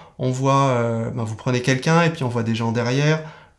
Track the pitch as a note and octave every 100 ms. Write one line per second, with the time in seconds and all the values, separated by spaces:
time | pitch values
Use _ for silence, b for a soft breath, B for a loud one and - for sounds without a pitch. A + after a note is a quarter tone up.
0 | B B B2+ B2+ C3+ C#3 C#3 B2 A#2 A2+
1 | A2+ B2 A2 A2 C3 B2 C3 C3 D#3 E3
2 | E3+ E3 B2+ A#2 A2 A2+ A#2 A#2 A#2 C3+
3 | D3 D#3+ D#3 B B